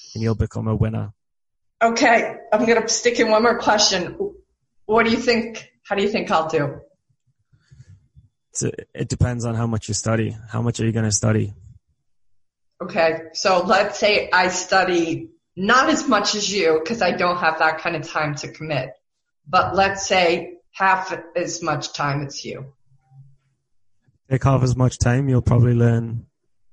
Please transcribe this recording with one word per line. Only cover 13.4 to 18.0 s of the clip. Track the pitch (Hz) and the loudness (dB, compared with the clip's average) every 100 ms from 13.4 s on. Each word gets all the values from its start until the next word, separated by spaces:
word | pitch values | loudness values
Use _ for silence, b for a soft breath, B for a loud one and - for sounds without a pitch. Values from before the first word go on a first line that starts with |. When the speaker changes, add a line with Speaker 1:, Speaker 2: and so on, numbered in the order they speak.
| 196 180 | 2 2
Speaker 2:
let's | 185 190 208 - | 4 2 2 0
say | 214 202 - | 0 2 2
I | 180 180 | 2 2
study | - - 190 180 175 165 151 - _ _ - | -2 0 2 2 0 0 -4 -10 _ _ -4
not | 202 254 320 | 2 4 4
as | - - | 0 2
much | 214 208 | 0 0
as | 214 190 | -2 -4
you, | 202 160 160 160 | 0 2 2 -2
'cause | 233 | -2
I | 180 | 0
don't | 170 180 180 | 0 -2 0
have | 165 160 | 0 2
that | 160 160 | 0 0
kind | 175 | -6
of | 165 | -6